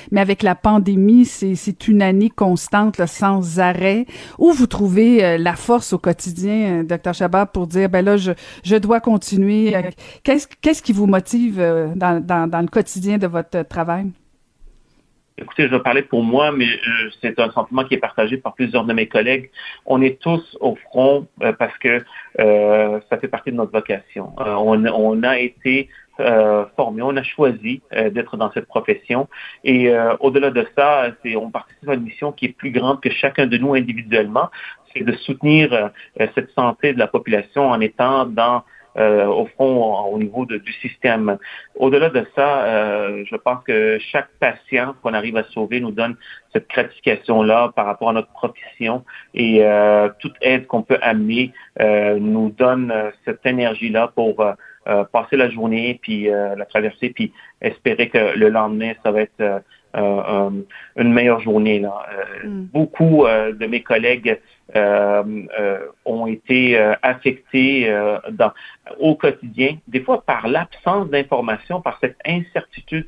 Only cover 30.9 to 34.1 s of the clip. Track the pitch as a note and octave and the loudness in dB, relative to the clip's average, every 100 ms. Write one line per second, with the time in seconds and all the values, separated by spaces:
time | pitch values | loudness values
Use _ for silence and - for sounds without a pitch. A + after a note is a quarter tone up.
30.9 | C#3+ B2 A#2 A#2+ A2+ A2+ A2 - _ D3 | 2 0 -6 -6 -6 -6 -10 -12 _ -6
31.9 | B2+ A2+ - D3 - B2 - B2+ B2 B2+ | -4 -6 -8 -8 -6 -8 -8 -6 -2 0
32.9 | C#3 B2+ - C#3 C#3+ C3 A#2 C3+ C3+ B2 | -2 -4 -2 -2 0 0 0 0 0 -2
33.9 | A2+ A2+ | -8 -2